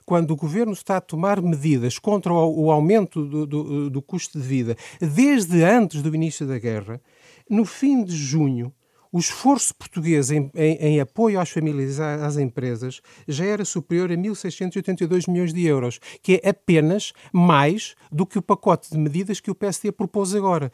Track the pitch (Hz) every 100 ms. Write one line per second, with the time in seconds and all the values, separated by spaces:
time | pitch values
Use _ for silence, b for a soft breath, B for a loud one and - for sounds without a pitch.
0 | - 175 156 151 156 196 233 190 - 185
1 | - 156 196 202 175 151 156 131 120 -
2 | 208 202 175 175 160 160 156 151 156 220
3 | 180 165 147 151 147 147 151 143 143 135
4 | - 180 - 151 127 135 117 113 B B
5 | 160 156 285 262 170 175 170 240 190 151
6 | 156 160 160 - 139 127 113 107 101 120
7 | b b b b - 214 196 - 269 262
8 | 185 165 135 156 143 120 120 _ b b
9 | b 175 - - 262 262 - - - 175
10 | 160 151 127 151 139 165 156 165 151 151
11 | 135 - 226 196 170 160 156 143 135 139
12 | 156 147 147 147 131 135 123 117 127 -
13 | B B - 143 202 208 190 180 - 170
14 | 180 170 208 196 180 - 185 196 190 185
15 | 170 180 175 175 175 170 165 139 123 -
16 | B B - 180 196 202 - 165 156 202
17 | - - B 180 175 143 147 214 - -
18 | b 151 185 202 - 196 208 165 - 156
19 | 151 165 196 196 - 185 202 - 208 -
20 | 190 208 190 208 196 165 135